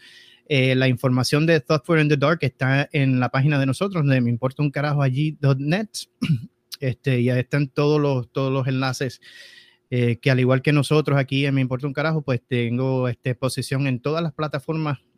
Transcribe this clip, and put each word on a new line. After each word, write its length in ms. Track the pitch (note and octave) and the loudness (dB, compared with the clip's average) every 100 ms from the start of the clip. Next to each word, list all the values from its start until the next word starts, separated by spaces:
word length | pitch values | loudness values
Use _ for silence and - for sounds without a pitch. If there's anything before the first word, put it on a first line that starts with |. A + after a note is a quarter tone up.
| - - - - - | -16 -20 -20 -20 -2
Eh, 260 | C#3 C3 | 2 2
la 140 | B2+ C3 | 2 2
información 580 | A#2+ C3+ B2+ B2 D3 D#3+ | 2 0 0 2 2 2
de 140 | D#3+ | 2
Thoughtful 400 | - D3+ - D#3+ | 2 -2 2 2
in 80 | D3+ | 2
the 80 | D3 | 2
Dark 220 | C#3 E3+ | 2 0
está 480 | C3+ - C3 C3+ D3 | -2 -2 0 0 0
en 280 | D3+ C3+ B2+ | 0 2 2
la 80 | B2 | 0
página 300 | C3+ C#3+ C#3+ | 0 2 2
de 60 | C3+ | 0
nosotros, 380 | B2+ G3+ F3+ C#3 | -2 -2 0 2
de 140 | C3 | 2
me 100 | A#2+ | 2
importa 320 | A#2 C3+ C3+ | -2 -4 -2
un 80 | D3 | -4
carajo 320 | C#3+ D3 D3 | -2 -2 0
allí 340 | C#3 B2+ D#3 D3+ | 0 0 -4 0
dot 200 | C#3 C3+ | 0 2
net. 300 | C#3+ F#3+ A3 - - _ | 0 -2 -4 -12 -16 _
<clears throat> 300 | - B2 - _ _ - | -2 -2 -4 _ _ -6
Este, 400 | C3 - C#3 B2 | -6 -4 -2 0
y 100 | B2 | 2
ahí 80 | B2+ | 0
están 300 | B2 C#3+ C#3 | -2 -2 -2
todos 300 | - D3 D3+ | 0 2 2
los, 300 | C#3+ C3 A#2 | 0 -2 -4
todos 200 | C#3 C3+ | -4 -2
los 140 | C3+ B2+ | -2 -2
enlaces, 560 | C3 C3+ B2 C3 - - - - - - _ _ | -2 -2 -4 -6 -8 -20 -20 -20 -20 -20 _ _
eh, 280 | B2 A#2+ A2+ | 0 0 0
que 100 | C#3 | 2
al 100 | B2+ | 2
igual 200 | B2+ C3 | 2 2
que 120 | D#3 | 2
nosotros 440 | D3 C3 D#3 C#3+ C#3 | 2 2 0 2 0
aquí 280 | C3+ C3+ C#3+ | 0 -2 0
en 80 | |
Me 60 | C3+ | 0
Importa 240 | B2+ B2+ C#3+ | 0 -2 -4
un 80 | |
Carajo, 260 | C#3 D#3 D#3+ | -4 -2 -2
pues 220 | C#3+ B2 - | -2 -4 -2
tengo, 600 | B2 A#2 A#2+ C3+ C3 B2+ | -2 0 -2 0 0 -2
este, 220 | A2+ B2+ | -4 -6
exposición 560 | A#2+ C3 - - C3+ C#3 | -4 -4 -4 -4 -2 -2
en 140 | B2 | -2
todas 220 | C#3+ D#3+ | -2 -2
las 120 | E3 | -4
plataformas, 640 | - D3+ C#3+ - D#3+ D3+ C3 _ | -4 -6 -6 -6 -4 -4 -6 _